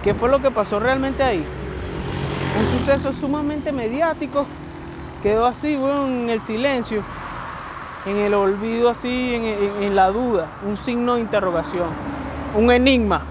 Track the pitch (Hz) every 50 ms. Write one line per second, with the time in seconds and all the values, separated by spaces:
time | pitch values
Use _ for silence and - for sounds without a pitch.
0 | - 202 202 202 226 240 269 277 262 269 247 226 208 185 214 208 214 247 262 269
1 | 269 269 262 - 269 262 226 175 147 139 - - - - - - - - - -
2 | - - - - - - - - - - - 208 220 - 247 254 - 285 277 277
3 | 277 277 269 - 302 277 277 302 302 285 302 302 - 311 285 262 233 220 233 277
4 | 330 330 311 - 302 269 - 277 285 - - - - - - - - - - -
5 | - - - - - 202 208 220 233 247 240 - - 302 302 277 262 277 285 285
6 | 277 269 254 247 240 233 233 226 214 - 220 220 254 285 277 254 226 - 226 208
7 | 196 - - - - - - - - - - - - - - - - - - -
8 | - 190 202 208 208 208 208 202 196 190 196 202 208 226 226 233 240 240 233 -
9 | - 247 247 254 254 254 240 233 226 220 214 202 202 202 202 208 202 202 196 196
10 | 190 185 196 220 254 247 226 185 160 151 - - - 202 208 196 - - 240 240
11 | 240 240 247 240 233 208 - 208 190 185 170 165 156 - - 180 175 165 156 -
12 | - - - - - - - - - - - 208 220 240 247 247 247 269 269 247
13 | 226 208 180 151 - -